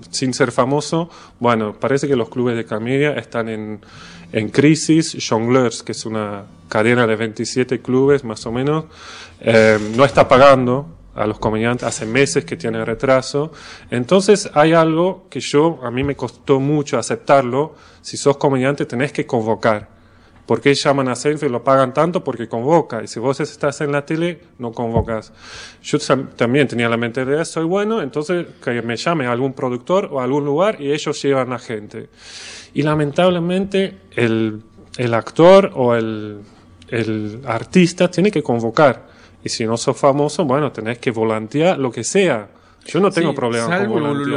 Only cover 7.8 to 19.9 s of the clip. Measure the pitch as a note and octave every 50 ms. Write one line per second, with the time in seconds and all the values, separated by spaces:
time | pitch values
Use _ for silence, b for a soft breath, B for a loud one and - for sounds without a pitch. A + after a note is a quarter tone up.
7.8 | - - B2+ C3 C3+ C#3 C#3+ C3+ B2 A2+ G#2+ - - A#2 A2+ B2 C3 D3 D3+ D#3+
8.8 | D#3 E3 B B B B B B B B B - - A#2 A2+ A2+ A2 A2 G#2+ G#2+
9.8 | G#2+ G#2 A2+ A#2 C#3 C3 - D#3+ C3+ - C#3 B2 C#3 C#3+ C3+ C3 B2+ A#2+ B2 C#3
10.8 | D3 E3 - - - - - - G#2+ G#2+ G#2+ - - A2+ G#2+ A2 A2 G2+ G2+ B2+
11.8 | - A#2+ - - A#2+ A2 A2+ C3+ C#3 B2+ - C#3+ - - - - - A#2 A2 A2+
12.8 | A2 A#2 A2+ A2+ - C3 C3 C3 B2 - - C#3+ D3+ D#3+ B B B B B B
13.8 | B B B2 A#2+ B2 - F3+ G3 F#3+ A3 G#3 G3 - - - D3 D3+ D#3+ E3 E3
14.8 | D#3+ D#3+ D#3+ D#3+ F3 F#3+ F#3 - - _ - C3+ - - - C#3+ D#3 E3 D#3+ C3+
15.8 | B2 A#2+ A#2 B2+ C#3 C#3+ C3+ - C3+ A2+ - - - - C#3 C3+ C3+ C#3+ D3+ D3+
16.8 | C#3+ - C#3+ A#2+ A2 - B2 - - - C#3+ C#3 B2 A#2+ A#2+ C3+ D3+ D#3 B B
17.8 | B B B B B - - - - C#3+ C#3 - - D3 C3+ B2+ B2+ C3+ D3 C#3
18.8 | D#3 - - A#2+ C#3+ C#3+ - - D3 - - A#2 A2 A2+ A2 G2 - A#2+ G#2+ G#2
19.8 | G#2+ -